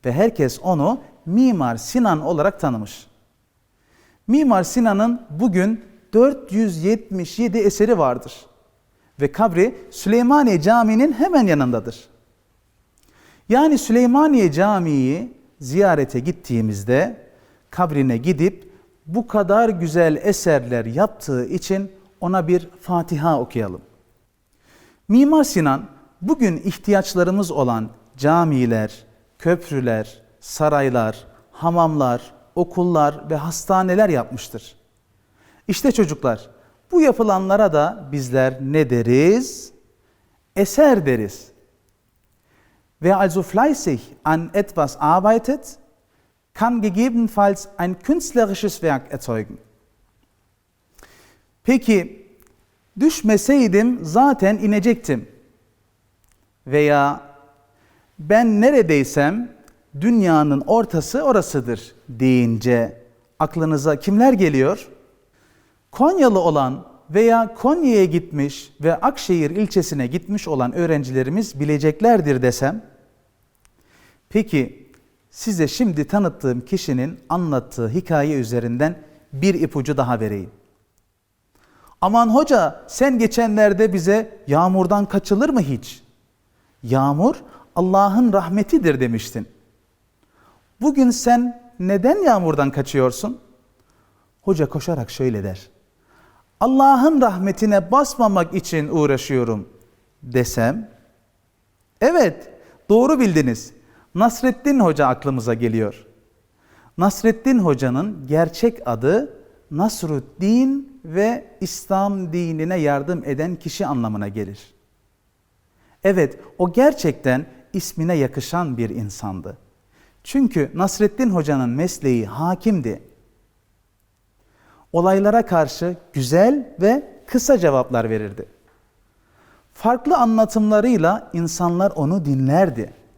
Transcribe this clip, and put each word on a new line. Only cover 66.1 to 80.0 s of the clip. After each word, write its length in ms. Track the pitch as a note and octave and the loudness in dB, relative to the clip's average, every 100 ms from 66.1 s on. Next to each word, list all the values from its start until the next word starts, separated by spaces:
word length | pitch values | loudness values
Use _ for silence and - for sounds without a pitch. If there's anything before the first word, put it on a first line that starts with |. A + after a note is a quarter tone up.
| F#4+ C4 G3 | 4 4 4
olan 460 | E3+ D3+ C3 C3 - - _ | 2 2 0 -4 -14 -20 _
veya 440 | E3+ A3+ A#3 A3+ | 2 4 4 0
Konya'ya 520 | - B3 E4 D4 A3 F#3 | -2 -2 0 2 4 2
gitmiş 680 | E3+ F3 D3 C#3+ C#3 - _ | 0 -4 -4 -4 -6 -20 _
ve 140 | D3+ E3 | -2 0
Akşehir 560 | B3 C#4 - F3 D3 | -2 -4 -2 -2 0
ilçesine 560 | F3 G#3+ G3 D#3+ D3 B2 | -2 -2 -2 -2 -4 -4
gitmiş 400 | E3 - G3+ - | -6 -6 -8 -4
olan 260 | C#3+ B2 | -2 -2
öğrencilerimiz 840 | D3+ E3+ D#3 B2+ C3 C3 F3+ G#3+ C3+ | -2 -2 -2 -2 -4 -2 -4 -6 -6
bileceklerdir 840 | D3 D3+ D#3 D3+ A3+ A3+ D3 C3 | -2 0 0 2 2 4 2 2
desem, 440 | B2 B2 C#3 G#3+ - _ _ _ _ _ _ _ _ _ _ _ _ _ _ | 0 0 -4 -4 -14 _ _ _ _ _ _ _ _ _ _ _ _ _ _
peki 640 | G#3+ G#3+ D3+ A#2+ - - _ _ _ _ | -4 0 -2 -2 -8 -20 _ _ _ _
size 360 | - - F#3 D3 | -12 -6 -2 -2
şimdi 400 | - B3 D3+ C#3+ | 0 -2 -2 -2
tanıttığım 540 | G#3 F#3 - C3+ B2 | -2 -2 -2 -4 -4
kişinin 580 | - F#3+ - B2+ C3+ - _ | -4 -6 -2 -4 -4 -10 _
anlattığı 600 | F3 E3+ C3+ - - A2+ | -4 -2 -4 -4 -6 -4
hikaye 500 | D3 - D#3+ D3 D3 | -4 -2 -2 0 -2
üzerinden 560 | A2+ A#2+ A#2 A#2+ D3+ F3 - _ _ | -2 -4 -4 -2 -4 -4 -18 _ _
bir 200 | C3+ F3+ | -4 -2
ipucu 440 | F3 D#3 D3+ C3+ | 0 -2 -4 -4
daha 220 | C#3 | -2